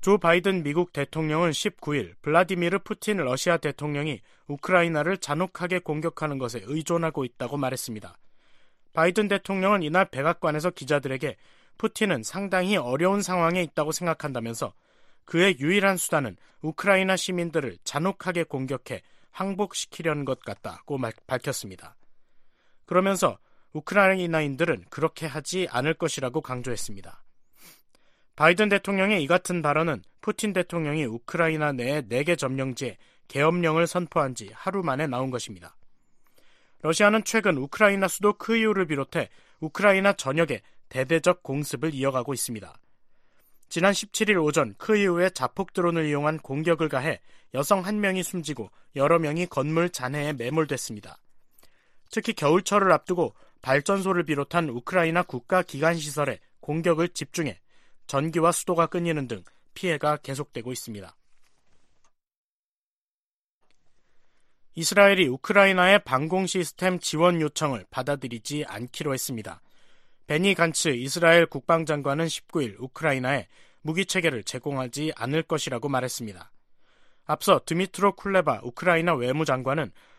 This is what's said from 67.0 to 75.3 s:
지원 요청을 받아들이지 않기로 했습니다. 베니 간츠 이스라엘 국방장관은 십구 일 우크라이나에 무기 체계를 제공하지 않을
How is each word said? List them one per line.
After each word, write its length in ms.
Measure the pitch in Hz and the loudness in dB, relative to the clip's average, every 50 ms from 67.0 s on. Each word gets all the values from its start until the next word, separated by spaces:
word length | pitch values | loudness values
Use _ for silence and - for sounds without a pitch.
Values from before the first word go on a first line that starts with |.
지원 400 | - - - 151 165 175 175 170 | -4 -4 0 4 4 4 4 4
요청을 460 | 156 147 - - 160 147 135 113 92 _ | 0 -2 -2 -2 -2 -2 -2 -4 -8 _
받아들이지 760 | - - 127 135 143 139 131 131 123 113 107 - 143 151 147 | -8 -6 -4 -4 -4 -4 -4 -8 -10 -8 -8 -6 -6 -6 -6
않기로 460 | - - 107 117 127 - - 156 151 135 | -6 -8 -10 -10 -10 -10 -6 -4 -2 -2
했습니다. 480 | 127 - - 135 113 104 - - - - _ _ - - - - - - - - _ - | -2 -4 -6 -6 -8 -8 -10 -14 -16 -18 _ _ -20 -20 -20 -20 -20 -20 -20 -20 _ -6
베니 280 | - 151 156 180 202 196 | -2 0 2 2 2 4
간츠 340 | - 170 165 156 - - 165 | 4 2 2 2 0 0 0
이스라엘 580 | 135 120 123 135 - 175 165 165 165 170 170 | 0 -2 -4 -6 -4 2 6 8 8 8 8
국방장관은 840 | 156 - 143 - - 170 165 165 151 156 147 139 143 139 151 165 165 | 6 0 -10 0 2 2 2 2 0 -2 -2 0 -2 0 0 0 -2
십구 340 | - - - _ - 156 143 | -4 -6 -10 _ -4 -2 -2
일 140 | 117 98 104 | -2 -4 -10
우크라이나에 680 | 123 131 _ - 156 160 139 131 127 127 143 135 104 _ - - - _ _ _ | -14 -14 _ -4 -2 0 0 0 0 -2 -2 -2 -4 _ -16 -20 -20 _ _ _
무기 260 | _ 151 160 170 196 | _ -4 -2 -2 -2
체계를 380 | 185 - 190 165 165 139 117 98 | 0 0 0 0 0 0 0 -6
제공하지 680 | - - 131 - 147 143 135 131 123 - 139 151 156 151 | -8 -10 -8 -6 -6 -4 -4 -6 -6 -6 -6 -4 -4 -4
않을 260 | - 113 123 | -4 -4 -2